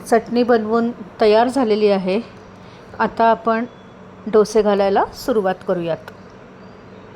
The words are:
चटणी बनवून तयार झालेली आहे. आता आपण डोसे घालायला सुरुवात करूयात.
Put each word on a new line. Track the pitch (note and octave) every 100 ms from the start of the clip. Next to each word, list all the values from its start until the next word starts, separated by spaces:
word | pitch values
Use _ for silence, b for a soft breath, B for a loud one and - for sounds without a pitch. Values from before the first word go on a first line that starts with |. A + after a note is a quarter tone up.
| -
चटणी | A3+ A3+ A#3
बनवून | A#3+ A#3+ G#3+ A#3 A#3 A#3+ - -
तयार | A3 G#3+ B3
झालेली | B3+ A#3 G#3 G#3
आहे. | G3 F#3 G3 - - - - B B B -
आता | A3 -
आपण | A3+ A3+ A3+ A3+ A#3+ - - - - - -
डोसे | G#3+ G3+ A3
घालायला | G#3 G3 G3 G3+ A4 -
सुरुवात | - A3 F#3+ F#3 -
करूयात. | F3+ E3 D#3+ - - - - - - - - - - -